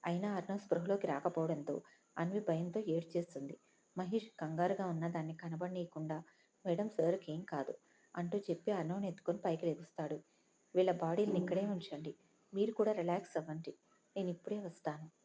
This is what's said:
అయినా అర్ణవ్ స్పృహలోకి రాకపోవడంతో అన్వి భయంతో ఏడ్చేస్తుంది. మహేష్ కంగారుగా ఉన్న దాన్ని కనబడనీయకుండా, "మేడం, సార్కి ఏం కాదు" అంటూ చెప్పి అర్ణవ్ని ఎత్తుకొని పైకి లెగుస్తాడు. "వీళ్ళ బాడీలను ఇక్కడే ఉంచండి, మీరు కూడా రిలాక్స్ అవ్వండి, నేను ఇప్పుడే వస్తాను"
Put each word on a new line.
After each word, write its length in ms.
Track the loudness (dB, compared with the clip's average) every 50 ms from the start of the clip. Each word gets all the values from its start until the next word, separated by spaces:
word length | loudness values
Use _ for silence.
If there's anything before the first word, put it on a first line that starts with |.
| -2
అయినా 300 | 0 0 0 0 0 0
అర్ణవ్ 240 | -2 -2 -2 -4 -4
స్పృహలోకి 480 | 0 0 0 0 2 2 0 2 2
రాకపోవడంతో 760 | 0 0 2 0 0 2 2 2 2 2 0 0 -2 -4 -4 -4 -10 -20 _ _ _ _ -2
అన్వి 220 | -2 0 0 0
భయంతో 400 | 2 2 2 2 0 -2 -2 -2
ఏడ్చేస్తుంది. 760 | 0 2 0 0 0 0 -2 -2 -2 -2 -6 -8 -8 -8 -10 -12 _ _ _ _ _ _ _ -4
మహేష్ 320 | -4 0 0 -2 -2 -2 _ -6
కంగారుగా 460 | -4 -2 2 2 4 4 4 2 0
ఉన్న 220 | 0 0 0 0 0
దాన్ని 280 | 0 -2 -2 -2 -6
కనబడనీయకుండా, 840 | -6 -6 -6 -4 -2 -4 -2 -2 -4 -4 -6 -6 -6 -4 -4 -4 -4 -6 -10 _ _ _ _ _ _ _
"మేడం, 220 | 0 2 2 2 0
సార్కి 440 | 2 4 4 4 4 2 0 -4
ఏం 100 | -6 -4
కాదు" 320 | -4 -4 -2 -2 -2 -2 -6 -10 _ _ _ _ _ _ _
అంటూ 220 | -4 -2 0 0 -2
చెప్పి 320 | 0 0 -4 -2 0 0
అర్ణవ్ని 380 | 0 0 0 0 0 0 0 -2
ఎత్తుకొని 300 | -4 -4 _ -2 -2 0
పైకి 280 | 2 0 0 2 2
లెగుస్తాడు. 540 | 0 0 0 -4 -12 _ -4 -4 -2 -4 -6 -8 _ _ _ _ _ _ _ _ _ _
"వీళ్ళ 180 | 4 6 6
బాడీలను 460 | 4 2 2 2 4 4 4 4 4 2
ఇక్కడే 280 | 2 2 2 2 2
ఉంచండి, 480 | 2 0 -2 -4 -6 -8 -6 -6 -8 -8 _ _ _ _ _ _ _ 0
మీరు 180 | 2 2 2
కూడా 200 | 4 2 4 4
రిలాక్స్ 460 | 4 2 2 2 2 0 0 -2 -4 -4
అవ్వండి, 360 | -4 -2 -6 -6 -6 -8 -12 _ _ _ _ _ _ _ _
నేను 140 | -4 -2 -2
ఇప్పుడే 280 | -4 -4 _ -6 -4 -4
వస్తాను" 520 | -4 -8 -10 -4 _ -4 -4 -4 -8 -14 _ _